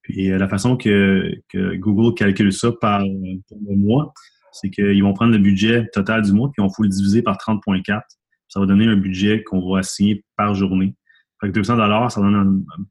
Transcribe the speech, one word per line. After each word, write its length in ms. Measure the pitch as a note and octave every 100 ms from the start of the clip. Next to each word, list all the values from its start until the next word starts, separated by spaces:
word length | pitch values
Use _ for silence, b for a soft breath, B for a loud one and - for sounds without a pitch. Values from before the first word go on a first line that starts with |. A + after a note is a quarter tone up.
Puis, 280 | - F#2+ F#2+
euh, 60 | F#2+
la 100 | F#2+
façon 300 | G2 B2 B2+
que, 520 | G#2+ G2+ G2 F#2+ E2+ - _
que 260 | F#2+ F#2+
Google 400 | F2+ G2+ G#2 A#2
calcule 380 | A2+ G2+ F#2+ G2+
ça 180 | F#2+ A#2
par, 300 | - A2 G2+
euh, 40 | G2 F#2+ F#2 F#2 -
pour 100 | G#2 G#2
le 80 |
mois, 380 | G2 G2+ B2+ D#3+ - b b b
c'est 160 | - G2
qu'ils 340 | F#2+ G2+ G2+
vont 80 | G2+
prendre 220 | F#2+ A#2
le 40 | A2
budget 520 | G2+ F#2+ A2 A#2+ A2+
total 300 | G#2 F#2+ A2+
du 100 | G#2
mois, 180 | G2+ C#3
puis 140 | B2
on 60 | G2
faut 140 | -
le 40 | G#2+
diviser 340 | F#2+ G2 A2
par 160 | A2 G2
trente 240 | - G#2
point 200 | - F#2
quatre. 260 | F#2 G#2 - _ _ _ _
Ça 140 | G2
va 40 |
donner 220 | G2 G2 A2+
un 80 |
budget 480 | G#2 F#2+ F#2 G#2 G#2+
qu'on 260 | - F#2+ F2+
va 100 | F#2+
assigner 440 | F#2 - G2+ G#2 _ -
par 180 | G#2
journée. 400 | G2 G2 F#2+ F#2+ - b b b _
Fait 80 | G#2
que 20 |
deux 140 | G2
cents 100 | G2+
dollars, 340 | A#2+ G#2 G#2+ A#2+
ça 120 | G#2
donne 420 | G2+ G#2 G2 F#2+ -
à 60 | E2+
peu 60 | G2